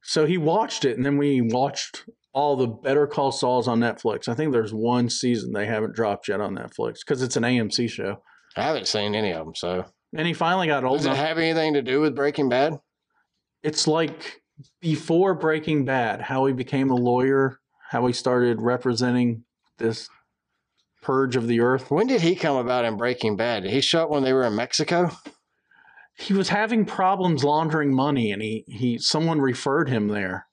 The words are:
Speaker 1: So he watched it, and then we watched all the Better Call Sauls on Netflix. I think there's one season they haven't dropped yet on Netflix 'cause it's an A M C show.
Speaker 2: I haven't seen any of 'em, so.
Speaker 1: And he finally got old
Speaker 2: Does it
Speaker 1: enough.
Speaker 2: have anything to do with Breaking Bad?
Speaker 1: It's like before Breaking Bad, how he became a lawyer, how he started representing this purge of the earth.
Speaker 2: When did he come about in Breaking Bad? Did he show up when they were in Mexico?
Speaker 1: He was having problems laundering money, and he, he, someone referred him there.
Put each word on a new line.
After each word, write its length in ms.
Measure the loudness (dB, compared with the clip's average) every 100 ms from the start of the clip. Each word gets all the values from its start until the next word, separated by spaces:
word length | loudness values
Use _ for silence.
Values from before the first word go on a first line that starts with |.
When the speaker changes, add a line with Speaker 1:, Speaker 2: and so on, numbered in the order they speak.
Speaker 1:
So 240 | -4 0 2
he 100 | 2
watched 460 | 2 0 0 -2
it, 120 | -2 0
and 80 |
then 120 | 0 2
we 240 | 2 2
watched 640 | 2 0 0 -2 -10 -12 -20 _ _
all 240 | -2 0 2
the 100 | 0
Better 380 | -2 0 2 2
Call 260 | 0 -2
Sauls 340 | 0 0 2 2
on 120 | 2
Netflix. 480 | 2 0 -2 -2 -4
I 60 |
think 180 | -2 0
there's 220 | 0 0
one 340 | -2 0 2 0
season 420 | 0 0 0 -2
they 140 | -4 -2
haven't 280 | -2 -4
dropped 340 | -2 -2 -2 -4
yet 120 | -4
on 140 | -4
Netflix 500 | -6 -10 -6 -6 -6
'cause 180 | -4 -2
it's 140 | 0 0
an 80 |
A 140 | 2 2
M 120 | 0
C 160 | -2 -2
show. 340 | -4 -6 -6 _ _ _ -4
Speaker 2:
I 60 |
haven't 220 | -2 -2 -2
seen 280 | -2 -2
any 180 | 0 -2
of 140 | -4 -8
'em, 80 |
so. 320 | -8 -4 -4 -6 _ _
Speaker 1:
And 120 | -6 -4
he 80 |
finally 320 | -2 0 0 0
got 180 | 0
old 140 | 0 0
Speaker 2:
Does 80 | 0
it 40 |
Speaker 1:
enough. 100 | 0
Speaker 2:
have 140 | 0 0
anything 340 | 0 2 2
to 80 | 0
do 180 | 0 2
with 140 | 2
Breaking 340 | 2 -2 0 0
Bad? 300 | 2 2 -2 _ _ _ _ _ _ _ _
Speaker 1:
It's 240 | -6 -2 0
like 560 | 2 0 -4 -16 -18 _ _ -20 _
before 540 | -2 -2 0 2 4
Breaking 500 | 2 0 0 0 0
Bad, 360 | 0 0 0 -2
how 220 | -4 0 0
he 60 |
became 380 | 0 -2 0 2
a 40 | 2
lawyer, 640 | 2 2 2 4 2 -2 _ _ -6
how 140 | 0 0
he 60 |
started 480 | 0 0 2 2 2
representing 840 | 0 0 0 0 0 2 0 -2 -10 _ _ _
this 300 | -4 -4 -10 _ _ _ _ _ _ _ _ _
purge 360 | -2 0 2 0
of 100 | 0
the 140 | 2
earth. 300 | 2 2 0
Speaker 2:
When 160 | 0 2
did 140 | 2
he 140 | 2 2
come 200 | 0 0
about 280 | 0 0
in 120 | 0 0
Breaking 400 | -2 0 -2 0
Bad? 260 | 0 -2
Did 100 | 0
he 80 | 0
show 220 | 2 0
up 60 | 0
when 120 | 0
they 80 | 2
were 120 | 2
in 100 | 2 0
Mexico? 540 | -2 -2 0 2 0 -2 -20 _ _ _ _ _ _ -20 -20
Speaker 1:
He 200 | -16 -2
was 160 | 0 2
having 340 | 0 2 2
problems 580 | 0 2 2 2 2 2
laundering 500 | 2 2 2 0 2
money, 360 | 2 2 2 0
and 100 | -2
he, 220 | -4 -6 -10
he, 300 | -4 -2 -2
someone 420 | -2 0 0 0
referred 480 | 0 0 -2 0 0
him 200 | 0 0
there. 380 | -2 -4 -8 -12